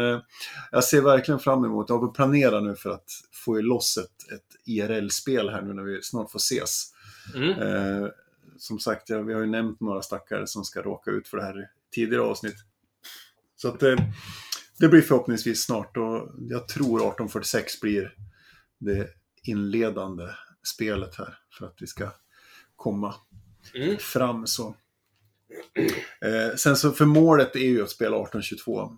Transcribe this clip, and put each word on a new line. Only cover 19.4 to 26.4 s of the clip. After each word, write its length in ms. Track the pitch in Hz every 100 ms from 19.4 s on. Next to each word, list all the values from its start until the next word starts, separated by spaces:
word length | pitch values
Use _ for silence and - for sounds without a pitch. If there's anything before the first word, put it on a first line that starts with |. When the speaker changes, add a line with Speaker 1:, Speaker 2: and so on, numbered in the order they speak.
Speaker 1:
inledande 800 | 120 104 101 113 110 98 95 87 87 - - _ -
spelet 480 | - 110 98 90 -
här 220 | 95 - _ -
för 80 | 87
att 100 | -
vi 80 | -
ska 220 | - 95 - _ _ _ - _ -
komma 400 | 117 101 101 - _ - - _ -
Speaker 2:
Mm. 240 | 127 156 208
Speaker 1:
fram 500 | - 123 123 117 113
så. 280 | - 110 - _ _ _ _ _ _ _ - - - 80 - - -
Eh, 340 | 107 113